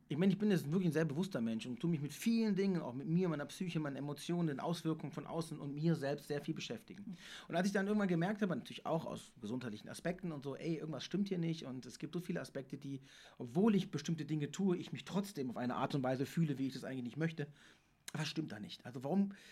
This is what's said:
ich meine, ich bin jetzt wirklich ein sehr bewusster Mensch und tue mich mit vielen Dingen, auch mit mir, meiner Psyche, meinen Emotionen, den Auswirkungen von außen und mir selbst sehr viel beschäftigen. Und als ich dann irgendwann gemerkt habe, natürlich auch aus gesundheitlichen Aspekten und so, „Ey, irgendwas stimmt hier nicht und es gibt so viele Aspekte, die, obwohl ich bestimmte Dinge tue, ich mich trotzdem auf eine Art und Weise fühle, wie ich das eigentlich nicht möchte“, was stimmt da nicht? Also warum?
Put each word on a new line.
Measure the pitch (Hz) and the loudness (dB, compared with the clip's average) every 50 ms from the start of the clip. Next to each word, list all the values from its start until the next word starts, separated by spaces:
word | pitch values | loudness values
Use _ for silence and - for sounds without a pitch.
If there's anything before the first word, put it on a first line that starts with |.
| - - | -6 -2
ich | 147 | 2
meine, | 147 190 202 | 4 6 6
ich | 185 202 | 6 6
bin | 208 214 | 6 4
jetzt | 190 156 135 143 | 4 4 4 2
wirklich | 160 180 180 170 | 2 4 4 4
ein | |
sehr | 139 156 165 | 4 4 2
bewusster | 151 131 160 196 196 - 127 | 2 2 0 0 0 0 0
Mensch | 113 113 113 113 - | 0 0 0 -2 -2
und | 127 120 - | -4 -4 0
tue | - 170 | 2 2
mich | 170 139 | 2 2
mit | 147 143 - | 0 -4 -6
vielen | - - 226 226 226 226 214 196 | -2 0 2 4 4 4 4 4
Dingen, | 180 196 196 185 160 | 4 4 4 2 2
auch | 139 120 120 | 0 -2 -4
mit | 135 139 160 | -4 0 2
mir, | 160 175 185 170 | 4 4 6 4
meiner | 156 143 143 | 2 0 -2
Psyche, | - - - 190 175 - 160 | -4 -6 -4 -4 -2 0 0
meinen | 151 143 135 | 0 0 -2
Emotionen, | 131 139 147 143 - - - 170 175 170 156 | -4 -4 -4 -6 -4 -2 0 2 2 4 2
den | 139 - | 2 2
Auswirkungen | - 165 170 - - 160 156 160 - 139 | 0 0 0 0 0 0 0 0 -2 -6
von | - 156 143 | -6 -6 -6
außen | - 143 165 160 - 151 151 | -4 -4 -4 -4 -4 -6 -8
und | 151 143 139 | -6 -6 -2
mir | 147 156 170 160 | 2 4 4 4
selbst | 131 135 135 147 147 - - | 4 2 0 -2 -2 -2 -2
sehr | 147 147 | -2 -2
viel | 147 - 151 | -2 -2 -4
beschäftigen. | 147 - - 120 104 - - - - - - 175 - - - - - - - | -4 -4 -6 -6 -8 -10 -12 -14 -12 -10 -12 -12 -12 -12 -14 -14 -14 -8 0
Und | 156 | 2
als | 175 185 | 2 4
ich | 202 | 4
dann | 202 202 190 | 4 2 2
irgendwann | 208 214 208 202 180 | 4 4 4 4 4
gemerkt | 180 165 170 196 220 196 | 4 4 4 2 2 2
habe, | 214 180 151 | 2 2 2
natürlich | 117 - - - - - | 0 -4 -6 -10 -6 -2
auch | - 156 165 - | 0 0 0 0
aus | - - - - - - - | -2 -6 -6 -8 -12 -12 -8
gesundheitlichen | - 101 123 127 127 113 104 104 - - | -6 -4 -4 -4 -4 -6 -6 -8 -10 -10
Aspekten | - - - - 180 180 - 175 | -8 -4 -2 -4 -2 -2 -4 -6
und | 151 135 | -4 -4
so, | 131 139 131 | -6 -6 -6
„Ey, | - - 160 165 | -4 -2 -2 -2
irgendwas | 143 156 160 147 127 - | -2 -2 -4 -6 -6 -4
stimmt | - - 190 202 202 | -2 0 0 0 0
hier | 185 175 | 0 0
nicht | 165 165 160 160 - | 0 0 0 -2 -4
und | 131 127 127 - | -6 -8 -8 -8
es | 123 - - | -10 -10 -10
gibt | 156 151 - | -8 -6 -4
so | 175 | -4
viele | 175 - 175 156 | -4 -2 -4 -4
Aspekte, | 131 - - 139 135 - 151 135 | -4 -6 -6 -8 -6 -6 -8 -8
die, | - 139 139 135 - - - - - - - - | -6 -6 -6 -8 -8 -12 -20 -20 -20 -18 -12 -10
obwohl | 127 117 123 175 208 226 202 | -8 0 4 6 6 8 6
ich | 185 - - | 6 4 0
bestimmte | - 139 - - 165 156 143 | -2 -4 -2 -2 -2 -2 -2
Dinge | 131 156 151 147 143 | -2 -2 -2 -2 -2
tue, | - - 196 190 180 - | 0 0 2 2 2 2
ich | - - | 0 -4
mich | 143 123 - | -8 -8 -6
trotzdem | - 175 202 202 - - 147 131 123 | -4 -2 -2 -2 -2 -4 -4 -4 -2
auf | 101 107 | -2 -2
eine | 123 123 123 | -2 0 0
Art | 101 135 - - | 0 0 0 0
und | 143 | 2
Weise | 123 127 131 123 139 | 2 2 2 2 0
fühle, | 131 - 165 165 147 135 127 | 0 2 2 2 2 2 0
wie | 135 131 | -2 -2
ich | 127 | -2
das | 127 107 | -4 -6
eigentlich | 131 131 131 120 | -6 -6 -4 -6
nicht | 120 113 143 | -6 -2 0
möchte“, | 160 165 160 - 143 - - - - - - - _ _ _ _ _ - | 0 0 0 -4 -6 -8 -10 -16 -20 -20 -20 -20 _ _ _ _ _ -8
was | - 151 151 | -4 -4 -4
stimmt | 151 - 160 151 - | -2 -2 -2 -4 -4
da | 104 107 | -6 -8
nicht? | 101 87 - - - | -10 -10 -12 -12 -12
Also | 123 123 131 123 | -10 -8 -6 -2
warum? | 143 180 202 196 196 - - - - | 2 2 4 2 2 0 -8 -16 -18